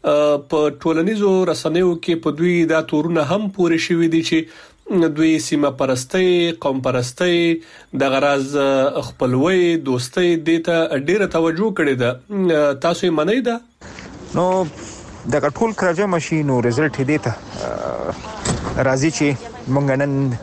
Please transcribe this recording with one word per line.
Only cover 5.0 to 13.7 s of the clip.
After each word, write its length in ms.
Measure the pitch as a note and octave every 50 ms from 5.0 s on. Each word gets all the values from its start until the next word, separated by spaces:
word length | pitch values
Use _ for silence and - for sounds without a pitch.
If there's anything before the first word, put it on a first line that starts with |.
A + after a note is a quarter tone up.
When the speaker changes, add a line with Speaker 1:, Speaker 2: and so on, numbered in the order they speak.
| E3 D#3+ D3
Speaker 1:
دوی 220 | D3+ D#3+ D#3+ D#3+ D3+
سیمه 320 | - - D#3 D3 C#3+ C#3+ B2 B2+
پرستۍ، 800 | C#3+ C3 C3 B2 B2+ - - F#3 F#3 F3+ F3+ F3 E3+ E3+ E3 - -
قوم 160 | C#3+ C3 C3+ B2+
پرستۍ، 760 | C3 B2 B2 B2 B2 - - F3+ F3+ F3 E3+ E3+ E3+ E3 E3 - - - - - _ - C3+
دغه 160 | C3+ C3+ C3 C3+ C#3+
راز، 320 | C#3+ C#3+ C#3 C3+ C3+ C#3+
اه، 480 | C#3+ C#3 C#3 C3+ C3+ C3 C#3+ C#3 - B2+ B2
خپلوۍ، 720 | - - C3 B2 B2 B2+ C#3+ F3+ F#3+ F#3 F3+ E3+ E3+ D#3+ C3+
دوستۍ، 440 | C3+ B2+ B2 B2 - - F#3 F3+ F3 E3+ D#3+ D3+ E3
دې 100 | E3 E3 E3
ته 320 | F3+ E3+ E3 E3 - D#3 C3+ C#3
ډېره 200 | D#3 F#3 G#3+ G3 F#3 -
توجه 340 | E3 E3 E3 E3 E3 G#3+ A3+ F#3+ -
کړې 160 | E3 C#3+ C3+ B2+
ده. 80 | A#2+ A#2+
اه، 640 | B2+ B2 - - G#3 G3 F#3 F3 D#3+ D3+ D3 C#3+ C3+
تاسو 320 | B2 - E3 E3+ - -
یې 60 | F3+ E3 D#3
منئ 200 | D3+ F3+ A3 C4
ده؟ 200 | A3+ A#3+ A#3 A#3+ - _